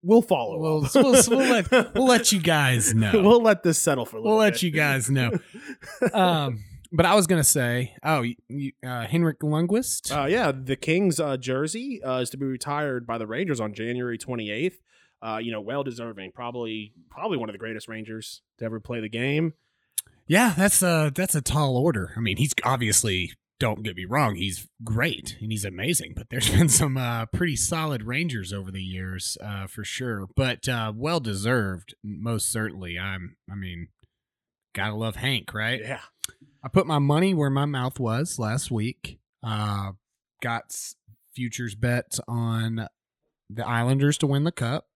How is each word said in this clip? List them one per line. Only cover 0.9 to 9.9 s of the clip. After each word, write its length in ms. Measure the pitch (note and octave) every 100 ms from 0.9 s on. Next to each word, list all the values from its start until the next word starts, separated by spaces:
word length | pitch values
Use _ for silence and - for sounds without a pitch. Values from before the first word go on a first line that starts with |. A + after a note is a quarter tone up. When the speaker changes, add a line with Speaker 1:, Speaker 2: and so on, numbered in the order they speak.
Speaker 2:
we'll, 280 | C4+ C4+ B3+ A3+
we'll 220 | A#3+ C4
let, 200 | B3 F3+
Speaker 1:
<laughs> 240 | B3+ A#3
Speaker 2:
we'll 120 | A3 B3+
let 240 | A#3+ A#3
you 100 | G3+
guys 540 | E3+ D#3 C#3 B2 G2+
know. 160 | A2 G#2+
Speaker 1:
We'll 280 | A3 G3 A#3+
let 200 | A3+ G3
this 140 | F3+ D#3
settle 240 | - C3+
for 140 | A#2 A2+
a 20 |
Speaker 2:
We'll 120 | G#3
Speaker 1:
little 60 | A3
Speaker 2:
let 80 | G#3+
Speaker 1:
bit. 80 | -
Speaker 2:
you 60 | F3+
guys 400 | D3+ D3+ C3+ A2+
know. 220 | C3+ B2 G#3 - A3 -
Speaker 1:
<laughs> 400 | C4+ - - A#3+
Speaker 2:
Um, 480 | A3 F#3 E3 C#3 A2+ G#2 - -
but 140 | D#3+ E3
I 80 |
was 120 | G#3 E3+
gonna 160 | F3
say, 520 | C#3+ D3 A#2+ B2 B2+ -
oh, 160 | D3 D3+
y-, 160 | A#2+ A#2+ _
y-, 220 | C3+ C#3 - B2+
uh, 200 | B2 A2+
Henrik 340 | E3 E3+ D3
Lundqvist? 760 | D3+ D3+ E3+ G#3+ C4